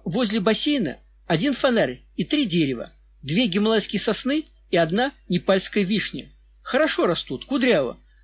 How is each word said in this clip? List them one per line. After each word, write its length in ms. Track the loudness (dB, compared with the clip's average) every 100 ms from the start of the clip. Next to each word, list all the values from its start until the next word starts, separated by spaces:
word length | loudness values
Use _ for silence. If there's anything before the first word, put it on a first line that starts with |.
| -6
возле 340 | -2 -2 0
бассейна 600 | 0 0 0 0 -2 -6 -16 _ -2
один 280 | 0 0
фонарь 520 | 0 2 2 0 -2 -12 -8
и 80 |
три 220 | -2 0 0
дерева, 460 | 0 0 -2 -8 -16 _ _
две 260 | -4 0 0
гималайские 520 | 2 2 2 0 -2
сосны 460 | -2 -2 -2 -4 -4 _ _
и 80 | 0
одна 340 | 2 0 -2 -4 -4
непальская 560 | -2 2 0 2 -2
вишня. 460 | 0 0 -2 -6 -14 -20 _ _
Хорошо 460 | -4 0 0 2 0
растут, 380 | 0 -4 -8 -4
кудряво, 540 | 0 2 2 0 -6 -18 _